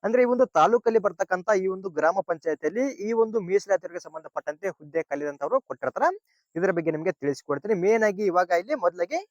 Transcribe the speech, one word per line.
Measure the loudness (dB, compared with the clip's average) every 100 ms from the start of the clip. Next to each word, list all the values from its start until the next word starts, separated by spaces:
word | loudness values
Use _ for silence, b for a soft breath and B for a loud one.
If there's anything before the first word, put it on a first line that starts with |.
ಅಂದ್ರೆ | 0 2
ಈ | 2
ಒಂದು | 4 2 4
ತಾಲೂಕಲ್ಲಿ | 6 4 2 0 0
ಬರ್ತಕ್ಕಂಥ | -4 -4 -4 0 0
ಈ | 0
ಒಂದು | -6 -6 0
ಗ್ರಾಮ | 0 0 -4
ಪಂಚಾಯತಿಯಲ್ಲಿ | -4 -2 -2 -4 -2 -4 -4 -4
ಈ | 0
ಒಂದು | 0 -2 0
ಮೀಸಲಾತಿಗೆ | -2 2 -2 -2 -12 -14
ಸಂಬಂಧಪಟ್ಟಂತೆ | -16 -10 -8 -8 -6 -8 -8
ಹುದ್ದೆ | -6 -6 -4
ಖಾಲಿ | -4 -6
ಅಂತ | -6 -2
ಅವರು | -2 _
ಕೊಟ್ಟಿರ್ತಾರ. | -6 -6 0 0 0 _ _ _ -2
ಇದರ | 0 0
ಬಗ್ಗೆ | -2 -2
ನಿಮ್ಗೆ | -4 -2
ತಿಳಿಸ್ಕೊಡ್ತೀನಿ. | -4 -4 -4 -4 0 0
ಮೇನ್ | 2 4 2
ಆಗಿ | 2 0
ಇವಾಗ | 2 2 0
ಇಲ್ಲಿ | 0 0
ಮೊದಲಿಗೆ | 0 0 -4 -4 -6